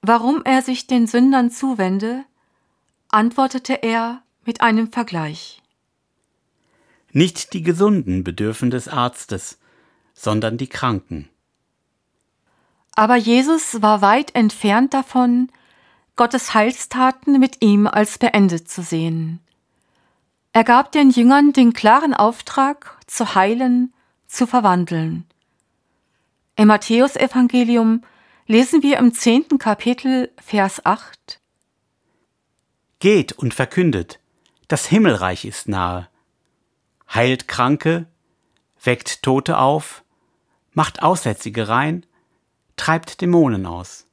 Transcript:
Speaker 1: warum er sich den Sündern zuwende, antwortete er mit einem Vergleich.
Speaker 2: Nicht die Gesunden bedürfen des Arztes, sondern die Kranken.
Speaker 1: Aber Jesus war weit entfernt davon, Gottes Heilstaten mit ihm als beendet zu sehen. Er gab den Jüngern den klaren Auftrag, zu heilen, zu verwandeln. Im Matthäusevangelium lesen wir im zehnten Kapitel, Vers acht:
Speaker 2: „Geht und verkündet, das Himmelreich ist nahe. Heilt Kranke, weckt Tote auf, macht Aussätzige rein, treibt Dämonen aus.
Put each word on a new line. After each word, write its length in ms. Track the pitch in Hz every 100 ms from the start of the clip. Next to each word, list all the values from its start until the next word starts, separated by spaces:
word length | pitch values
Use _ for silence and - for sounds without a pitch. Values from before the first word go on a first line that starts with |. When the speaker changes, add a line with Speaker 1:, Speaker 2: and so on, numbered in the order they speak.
Speaker 1:
warum 420 | 202 233 233 302
er 160 | - 262
sich 260 | 254 254 -
den 200 | 254 226
Sündern 440 | 240 254 269 240
zuwende, 760 | 240 269 240 190 190 220 254 269 _ _ _ _ _ _ _ _
antwortete 760 | 214 226 233 269 262 254 262
er 400 | 226 226 226 247 _ _
mit 160 | - 233
einem 320 | 233 220 226
Vergleich. 680 | 247 233 175 156 156 - - _ _ _ _ _ _ _ _ _ _ _ _ _ _ _
Speaker 2:
Nicht 420 | 143 175 - -
die 80 | 185
Gesunden 640 | 165 170 202 202 110 92
bedürfen 440 | 92 87 104 110 123
des 180 | 123 -
Arztes, 720 | 135 123 - - 101 - - _ _ _ _ _
sondern 460 | _ - 107 110 117
die 100 | 131
Kranken. 600 | - 131 104 - 80 73 _ _ _ _ _ _ _ _ _ _ _ _ _ _ _ _ -
Speaker 1:
Aber 180 | 214
Jesus 680 | 247 220 240 269 320 - 233
war 220 | 214 214
weit 320 | 196 233 294
entfernt 580 | - 214 - 208 208 262
davon, 580 | 269 262 254 247 240 254 _ _ _ _ _ _ -
Gottes 380 | 233 254 -
Heilstaten 840 | 220 214 247 - 247 254 262 - 277
mit 240 | 262 -
ihm 240 | 220 202 208
als 320 | 208 208 -
beendet 500 | 233 208 196 170 165
zu 140 | -
sehen. 560 | 170 165 165 165 160 165 _ _ _ _ _ _ _ _ _ _ _
Er 120 | 226
gab 260 | 226 247 285
den 160 | 302 277
Jüngern 440 | 247 240 277 294
den 200 | 269 240
klaren 400 | 226 208 240 311
Auftrag, 840 | 262 208 233 - - 269 285 - - _
zu 300 | - 220 196
heilen, 580 | 196 233 262 247 247 _ _ _ _
zu 200 | - 240
verwandeln. 760 | 254 214 180 170 170 160 165 170 _ _ _ _ _ _ _ _ _ _ _ _ -
Im 120 | 214
Matthäusevangelium 1300 | 214 202 226 269 - 254 254 247 247 233 240 226 226 - _ _ _ _
lesen 360 | 220 254 330
wir 160 | 277 285
im 160 | 247
zehnten 440 | 233 - 233 311 277
Kapitel, 720 | - 208 - 247 262 262 247 _
Vers 400 | - 214 196 -
acht: 560 | - 208 - - _ - _ _ _ _ _ _ _ _ _ _ _ _ _ _ _ _
Speaker 2:
„Geht 340 | 190 208 131
und 220 | - 131
verkündet, 640 | - 131 - 175 110 85 - _ _ _ _ _
das 180 | 156
Himmelreich 600 | - 190 208 110 92 92
ist 240 | 107 - -
nahe. 400 | 98 90 90 87 _ _ _ _ _ _ _ _ _ _
Heilt 320 | 110 123 127 -
Kranke, 600 | - 123 147 160 170 165 _ _ _ _ _ _ _
weckt 400 | - 123 - -
Tote 360 | - 131 135 165
auf, 440 | 131 151 151 - _ _ _ _ _ _ _
macht 300 | - - -
Aussätzige 640 | 151 180 - 104 - 107 104
rein, 360 | 117 147 170 - _ _ _ _ _ _ -
treibt 440 | - 165 165 -
Dämonen 460 | 180 175 147 104 92
aus. 400 | 87 90 - _